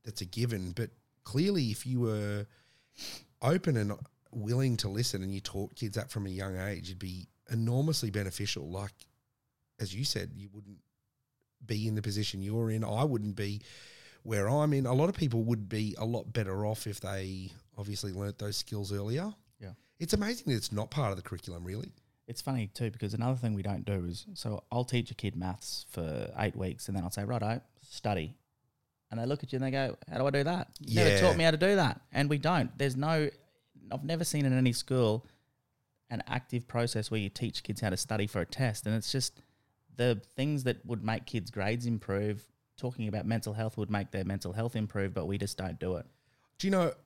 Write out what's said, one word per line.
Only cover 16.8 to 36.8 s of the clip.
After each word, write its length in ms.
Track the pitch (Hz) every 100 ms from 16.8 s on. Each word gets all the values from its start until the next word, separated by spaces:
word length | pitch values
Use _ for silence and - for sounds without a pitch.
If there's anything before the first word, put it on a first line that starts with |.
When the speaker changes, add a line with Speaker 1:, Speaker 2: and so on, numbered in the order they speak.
| 110
Speaker 1:
if 140 | 101
they 500 | 95 98 95 95 95 - _ -
obviously 360 | 101 101 104
learnt 260 | 92 101 101
those 180 | 104 104
skills 360 | - 107 95
earlier. 400 | 101 104 127 202 208 _ _
Speaker 2:
Yeah. 100 | 98 104 _ _
Speaker 1:
It's 140 | 165
amazing 400 | - 208 240 -
that 40 | 117
it's 160 | -
not 180 | 104 110
part 200 | 147 120
of 60 | 98
the 60 |
curriculum, 420 | - 87 - 85
really. 280 | 87 104 - - _ _ -
Speaker 2:
It's 140 | 120
funny 280 | - 131 104
too, 180 | - 117
because 200 | 117 104
another 220 | 107 117 131
thing 180 | 120
we 80 | 104
don't 220 | 98 98
do 200 | - 98
is, 200 | 87 87 -
so 280 | 185 - 104 -
I'll 140 | 117
teach 260 | 123 123 120
a 40 |
kid 200 | - 104
maths 500 | 87 92 90 - - -
for 400 | - 80 67 52 -
eight 160 | 101
weeks 320 | - 92 73 -
and 100 | 98
then 60 |
I'll 80 | 87
say, 140 | -
"Righto, 360 | 104 123 107 117 - _
study." 540 | - - 107 95 80 - _ _ _ _ _ _ _
And 80 | 113
they 80 | 120
look 160 | 143
at 100 | 139
you 40 | 131
and 80 |
they 80 | 131
go, 240 | 135 135 - -
"How 100 | -
do 80 | 139
I 40 |
do 140 | 139
that? 240 | 143 180 - -
You 160 | 147
never 160 | 110 104
Speaker 1:
Yeah. 100 | 196
Speaker 2:
taught 160 | - -
me 60 |
how 80 | 165
to 60 | 156
do 180 | 180
that." 260 | 202 143 - -
And 180 | - 143
we 80 | 147
don't. 380 | 147 175 123 -
There's 160 | 139
no, 340 | 127 147 160 147 - _ _ _ - -
I've 140 | 135
never 180 | 147 165
seen 220 | 170 151 139
in 60 |
any 200 | 127 127
school 540 | 117 - 131 113 110 - _ _ _ _ _ _ _ _
an 140 | 120 -
active 400 | 127 - 123 113
process 420 | 120